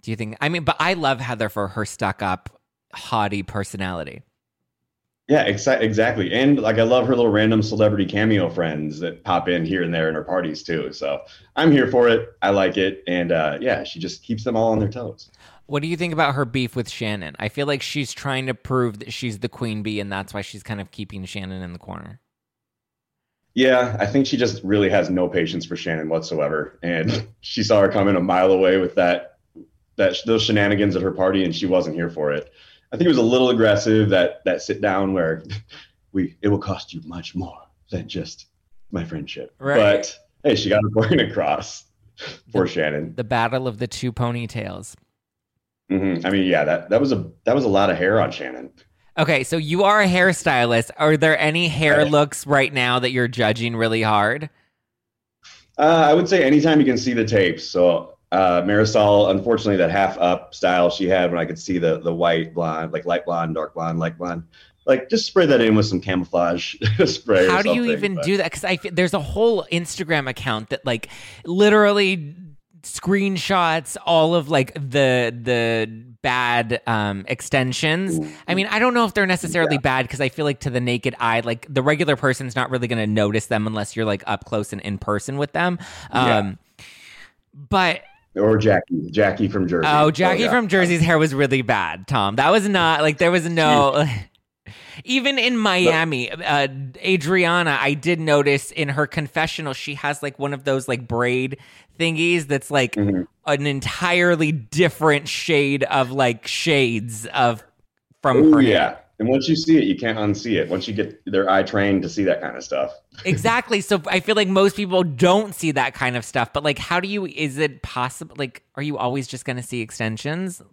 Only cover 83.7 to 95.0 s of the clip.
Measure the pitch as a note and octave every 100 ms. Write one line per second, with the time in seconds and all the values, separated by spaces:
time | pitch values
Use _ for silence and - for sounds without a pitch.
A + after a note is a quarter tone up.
83.7 | A2 G2+ - A2 G2+ - G#2 - A2 G#2
84.7 | G2+ G2 G2 - G#2 - C#3 C#3+ - F3+
85.7 | F3 - - - A#2+ B2+ A2 G2+ F#2 _
86.7 | _ - - - - - _ _ C#3 C#3+
87.7 | G3 F3+ D#3+ - _ _ - G#2 A2 G#2+
88.7 | F#2+ - E2+ E2 E2 G2+ F2+ G2+ G2+ F2+
89.7 | E2+ D#2+ D3+ D3+ D#3 F3+ F#3 A#3 B3 A3
90.7 | F#3+ F3 E3+ E3 D#3+ D#3 C3+ C#3 C3+ A#2+
91.7 | A2+ F2 E2+ F#2+ C3 G2 A2 C#3 G#3 G3+
92.7 | G3 E3 D#3+ D#3 D3+ E3+ F3+ E3 E3 D#3
93.7 | D3 C#3 C#3+ D3+ A2 F#2+ _ _ _ -
94.7 | - - -